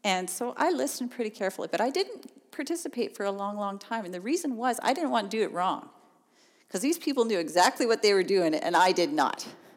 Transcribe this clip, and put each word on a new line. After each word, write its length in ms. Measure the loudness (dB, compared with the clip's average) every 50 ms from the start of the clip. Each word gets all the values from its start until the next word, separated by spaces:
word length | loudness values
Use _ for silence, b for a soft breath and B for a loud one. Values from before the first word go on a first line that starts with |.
| -2
And 240 | 0 0 0 -2 -4
so 260 | -6 -6 -6 -6 -2
I 140 | 0 0 2
listened 400 | 2 0 -2 -4 -4 -6 -8 -8
pretty 200 | -4 -4 -6 -6
carefully, 380 | -4 -4 -4 -4 -4 -4 -8 -4
but 120 | -2 0 0
I 80 | 0
didn't 600 | 0 -2 -2 -4 -6 -16 -16 -18 _ -20 _ _
participate 640 | -10 -10 -6 -6 -6 -6 -6 -8 -6 -6 -6 -6 -4
for 120 | -4 -4
a 40 | -4
long, 280 | -4 -4 -6 -6 -6 -4
long 200 | -6 -6 -6 -8
time. 280 | -10 -8 -8 -6 -6
And 80 | -6 -8
the 80 | -8 -4
reason 340 | -2 -2 -2 -2 -4 -4
was 240 | -2 0 -2 0 0 2
I 120 | 0 2
didn't 160 | 2 0 0
want 200 | 0 0 -2 0
to 60 | 0
do 60 | 0 0
it 100 | 0 0
wrong, 380 | -2 0 0 -2 -2 -6 -14 -20 -20 _ _ _ _ _ b b b b b b b b b
'cause 100 | -6 -2
these 180 | 0 0 -2 0
people 280 | -2 -2 2 2 2
knew 120 | 2 2 0
exactly 460 | 0 0 4 6 6 6 4 2 2
what 160 | 2 2 4
they 140 | 4 4 6
were 80 | 6 4
doing, 320 | 4 2 2 4 2 2
and 200 | 0 0 2 4
I 180 | 6 6 6 6
did 200 | 4 2 2 2
not, 340 | 2 2 0 0 -4 -10 -14 -14 B B B B